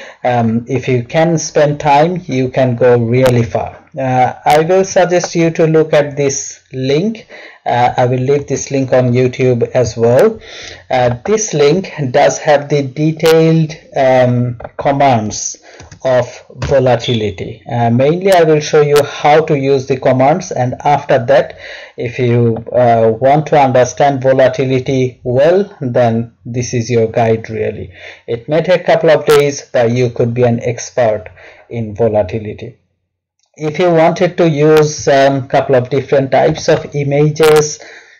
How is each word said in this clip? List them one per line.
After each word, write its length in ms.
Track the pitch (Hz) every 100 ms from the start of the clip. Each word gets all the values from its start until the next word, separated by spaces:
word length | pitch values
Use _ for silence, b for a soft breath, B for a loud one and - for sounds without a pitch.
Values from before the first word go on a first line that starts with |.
| B B
Um, 420 | 123 123 113 113 117
if 200 | 131 -
you 140 | 123
can 320 | 120 160 165 160
spend 420 | - 160 147 147
time, 420 | 156 151 165 180
you 240 | - 131 127
can 280 | 139 131 117
go 220 | 127 120
really 440 | 113 117 127 120
far. 360 | 117 - - - _ 135
Uh, 360 | 131 127 127 -
I 160 | - 151
will 240 | 160 190
suggest 500 | 190 - 175 175 170
you 160 | 170 165
to 160 | 160 160
look 260 | 156 156
at 240 | 151 139 135
this 440 | 139 139 - - _
link. 540 | 131 131 147 208 226 - B B B
Uh, 300 | - 120 123 -
I 100 | 123
will 120 | 127
leave 280 | 127 143 139
this 240 | 135 -
link 220 | 139 127
on 200 | 131 127
YouTube 500 | 123 127 123 131 120 113
as 260 | 127 117 -
well. 420 | 117 127 214 220 B B B B B
Uh, 260 | 127 123 120
this 300 | - 214 -
link 380 | 131 143 175 185 - 131
does 280 | 139 131 -
have 300 | 160 143 139
the 140 | 147
detailed, 920 | 135 135 156 160 165 160 160 160 156 - - -
um, 640 | 131 127 123 123 123 120 - -
commands 800 | 147 139 139 117 107 - - - B B B B
of 400 | 131 127 120 - - 131
volatility. 1040 | 123 139 127 120 - 117 107 95 113 - -
Uh, 180 | 120 117
mainly 420 | 120 139 175 196
I 120 | 180
will 180 | 160 151
show 220 | 147 156
you 200 | 147 143
how 380 | 139 - 151 156 156
to 120 | 147
use 280 | 135 139 127
the 100 | 131
commands, 540 | 143 127 131 170 -
and 240 | - 127 127
after 400 | - 143 - 139
that, 340 | 120 139 - - B B B -
if 220 | 123 120
you, 400 | 123 120 117 113 117
uh, 420 | 123 123 117 113 110
want 280 | 131 147 151
to 120 | 151
understand 640 | 135 127 120 - 143 139
volatility 960 | 127 131 131 - 131 131 127 131 127 -
well, 520 | 127 123 151 185 196 -
then 540 | 131 120 120 113 117 _
this 300 | 123 120 120
is 160 | 127 113
your 160 | 117 110
guide 420 | 123 113 113 113
really. 440 | 110 107 104 92 B B B -
It 200 | 117 -
may 120 | 151
take 220 | 170 180
a 20 |
couple 240 | 180 160 160
of 160 | 147
days, 380 | - 147 143 135 -
but 200 | 131 117
you 180 | 123 123
could 240 | 120 120
be 80 | 120
an 180 | 123 117
expert 720 | - 120 - - 113 107 - - B B B
in 240 | 120 110
volatility. 840 | 101 117 104 101 113 104 95 117 - _ _ _ _ _ _ _ -
If 220 | 156 147
you 100 | 180
wanted 480 | 165 165 170 175 -
to 120 | 170
use, 560 | 143 156 156 151 - 156
um, 400 | 139 139 139 131
couple 300 | 143 131 131
of 120 | 120
different 440 | 139 127 143 135
types 360 | 131 135 156 -
of 240 | 151 -
images, 880 | 147 139 143 151 151 156 151 151 - B B B B